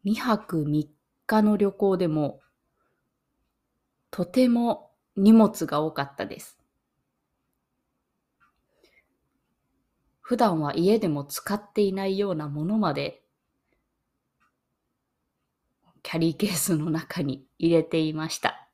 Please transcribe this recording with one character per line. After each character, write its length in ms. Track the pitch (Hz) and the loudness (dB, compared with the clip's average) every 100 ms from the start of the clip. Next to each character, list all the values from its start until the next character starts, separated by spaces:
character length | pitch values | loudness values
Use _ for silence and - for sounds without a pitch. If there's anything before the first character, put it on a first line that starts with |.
二 140 | 196 214 | -2 -2
泊 480 | 254 214 - 165 | 0 -2 -2 -4
三 260 | 147 151 151 _ _ _ | 0 -2 -2 _ _ _
日 160 | - 214 | 0 2
の 160 | 214 208 | 4 4
旅 140 | 202 | 0
行 260 | 196 196 180 | 2 0 2
で 120 | 175 | 0
も、 320 | 156 143 - _ _ _ _ _ _ _ _ _ _ _ _ _ _ _ _ _ | 0 -2 -6 _ _ _ _ _ _ _ _ _ _ _ _ _ _ _ _ _
と 160 | - 175 | -8 -2
て 220 | 254 254 | 2 2
も 420 | 233 240 - - _ _ | 2 0 -4 -8 _ _
荷 180 | - 202 | 2 8
物 340 | 226 208 - 160 | 8 6 2 -4
が 160 | 147 | -2
多 100 | 156 | -2
か 100 | 156 | -4
っ 140 | 139 - | -8 -8
た 100 | 101 | -10
で 140 | - | -10
す。 180 | - _ _ _ _ _ _ _ _ _ _ _ _ _ _ _ _ _ _ _ _ _ _ _ _ _ _ _ _ _ _ _ _ _ _ _ _ _ | -18 _ _ _ _ _ _ _ _ _ _ _ _ _ _ _ _ _ _ _ _ _ _ _ _ _ _ _ _ _ _ _ _ _ _ _ _ _
普 160 | - 240 | -6 0
段 240 | 226 160 | 2 2
は 140 | 147 | -2
家 240 | - 180 220 | 0 2 2
で 80 | 180 | 2
も 160 | 147 | -2
使 320 | 139 - - | -6 -10 -6
っ 180 | 202 - | -6 -4
て 80 | - | -2
い 100 | 202 | 0
な 140 | 190 196 | 0 -4
い 120 | 196 | -2
よ 120 | 202 | -2
う 40 | |
な 140 | 165 151 | -4 -6
も 160 | 143 | -6
の 120 | 160 214 | -2 0
ま 160 | 190 | -2
で、 300 | 143 143 - _ _ _ _ _ _ _ _ _ _ _ _ _ _ _ _ _ _ _ _ _ _ _ _ _ _ _ _ | -2 -6 -10 _ _ _ _ _ _ _ _ _ _ _ _ _ _ _ _ _ _ _ _ _ _ _ _ _ _ _ _
キ 80 | - | -8
ャ 80 | 165 | -2
リ 140 | 165 | -2
ー 40 | - | -2
ケ 120 | 202 | -4
ー 20 | |
ス 220 | 170 - 160 | -2 -2 -2
の 140 | 160 | -2
中 320 | 156 - 180 | -4 -6 -6
に 240 | 135 135 _ _ | -6 -8 _ _
入 160 | 165 | 2
れ 120 | 165 | 2
て 160 | 160 165 | 2 -2
い 140 | 156 | -2
ま 140 | 156 160 | -4 -8
し 120 | - | -6
た。 280 | - - _ | -6 -6 _